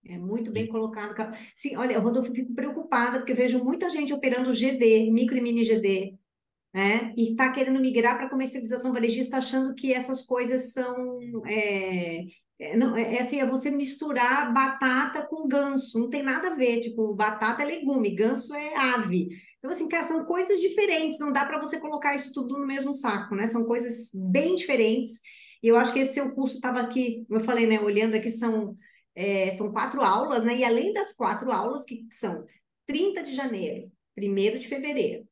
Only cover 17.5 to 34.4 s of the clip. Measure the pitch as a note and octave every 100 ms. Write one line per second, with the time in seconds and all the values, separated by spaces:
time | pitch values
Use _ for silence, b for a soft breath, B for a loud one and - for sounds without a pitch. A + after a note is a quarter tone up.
17.5 | A#3+ D4 E4 C4+ C4 G#3 F3+ A3 C4+ -
18.5 | D4 D4 D4+ C4 A#3+ F#3+ F3+ - B B
19.5 | _ C4 F4 E4 E4+ - D#4+ - F4 F#4
20.5 | F#4+ F#4 - G4+ E4 D#4+ - D4 C#4 C#4+
21.5 | D4+ D4 E4 D#4 D4 D4 C#4+ - C#4+ A#3+
22.5 | C#4 C#4 C4+ C4+ C#4 A#3+ G3+ - G3 A3
23.5 | A#3 A3+ A#3 A#3+ - - F#3+ F#3 C#4 E4
24.5 | F#4 - A#3+ A3 B3 A#3 - B B B
25.5 | B A3+ A#3 B3 C4+ C4 C#4+ C4 C4+ C4
26.5 | - B3+ B3 A#3 C4 B3 A3+ - A3 A3+
27.5 | A#3 A3+ G#3+ G#3 G3+ A3 G#3+ A3+ A3 A#3
28.5 | A3 G3+ B B B _ - G3 G3 F#3+
29.5 | F#3+ G#3 F#3+ G#3 C4 G3+ G#3 D4 B3 A3
30.5 | A#3+ A#3+ A#3+ F4+ G#4 G4+ - A3 G#3 B3+
31.5 | G3+ G#3+ C#4 - A3 A3+ - G#3 D#3+ B
32.5 | B _ _ - D4 G4 F#4 C#4+ C4 C4
33.5 | G3+ E3 - - _ _ - G3+ G3